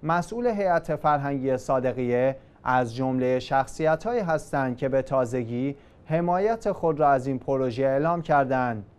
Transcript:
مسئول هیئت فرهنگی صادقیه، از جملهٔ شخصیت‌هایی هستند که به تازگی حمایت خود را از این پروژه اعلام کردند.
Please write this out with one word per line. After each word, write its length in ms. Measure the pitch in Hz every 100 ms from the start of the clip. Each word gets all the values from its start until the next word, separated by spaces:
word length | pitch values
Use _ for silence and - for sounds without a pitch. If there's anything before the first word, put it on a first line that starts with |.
مسئول 440 | 156 170 170 226 240
هیئت 480 | 214 196 170 165 151
فرهنگی 640 | 156 147 143 143 131 127
صادقیه، 760 | - 135 127 120 123 120 131 135 - -
از 320 | - 127 123 117
جملهٔ 440 | 131 131 127 127
شخصیت‌هایی 800 | 127 135 131 - 156 160 214 240
هستند 580 | 185 156 156 147 131 123
که 120 | 135
به 120 | 135
تازگی 760 | 127 135 123 127 117 117 135 139 - - -
حمایت 680 | 160 175 180 202 226 220
خود 280 | 190 165 151
را 100 | 151
از 180 | 135 131
این 120 | 131
پروژه 440 | - 135 131 117
اعلام 380 | 135 135 156 175
کردند. 640 | 160 147 135 131 123 110 101